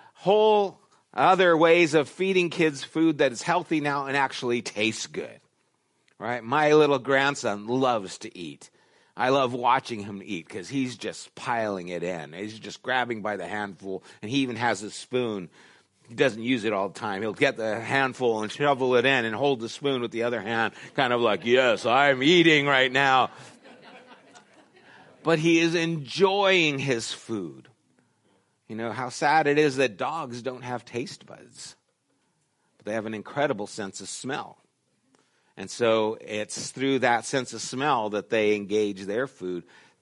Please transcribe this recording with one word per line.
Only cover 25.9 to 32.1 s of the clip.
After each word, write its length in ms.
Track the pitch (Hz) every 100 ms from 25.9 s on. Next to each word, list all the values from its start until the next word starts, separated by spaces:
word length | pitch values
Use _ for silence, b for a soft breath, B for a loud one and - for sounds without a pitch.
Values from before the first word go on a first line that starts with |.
| 160 127 147 190 202 196 190 156 139
his 340 | 139 117 -
food. 540 | - - 110 85 65 - _ _ _ _ _ _ _ _ _ -
You 80 | 110
know, 160 | 117
how 160 | 110 123
sad 400 | - 147 156 147
it 100 | 147
is 200 | 151 131
that 180 | 127 92
dogs 460 | 131 160 139 123
don't 200 | 123 127
have 220 | 123 123
taste 420 | - 120 104 - -
buds, 480 | - 123 - - - _ _ _